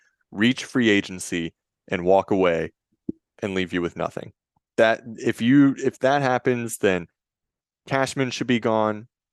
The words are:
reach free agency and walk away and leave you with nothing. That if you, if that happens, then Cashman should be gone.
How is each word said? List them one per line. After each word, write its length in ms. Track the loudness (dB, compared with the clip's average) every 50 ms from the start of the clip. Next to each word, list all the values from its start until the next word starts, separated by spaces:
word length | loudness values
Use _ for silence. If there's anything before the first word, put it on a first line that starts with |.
| _ _ _ _ _ _ -4
reach 320 | 0 0 0 0 0 -6
free 260 | -6 -2 0 2 4
agency 640 | 4 2 2 -2 -8 -12 -10 -8 -6 -6 -6 -6 -10 _ _ _ _ _ _
and 180 | -8 -6 -4 0
walk 280 | 2 2 2 2 2 0
away 400 | 2 2 2 0 0 -4 -6 _ _ _ _ _ _ _ -16 -16 _ _ _ _ -10
and 160 | -8 -6 -4
leave 180 | -4 -4 -4 -4
you 80 | -4
with 160 | -4 -4 -6
nothing. 360 | -6 -8 -6 -6 -10 -14 -14 -18 _ _ _ _ _ _ _ _ 2
That 240 | 2 2 2 0 -4 -14 -12
if 240 | -6 -4 -4 -4 0
you, 360 | 2 4 6 6 6 6 4 0
if 220 | -2 -4 -4 0
that 220 | 0 0 0 2 0
happens, 560 | 0 0 0 0 0 -2 -2 -4 -8 -6 -2
then 280 | 0 0 0 0 -4 -8 _ _ _ _ _ _ _ _ _ _ _ _ _ _ _
Cashman 460 | -4 -2 -2 -2 -2 -2 -4 -4 -4 -4
should 160 | -6 -2 0
be 100 | 0 0
gone. 480 | 0 0 0 2 0 0 -2 -6 -10 -18 _ _ _ _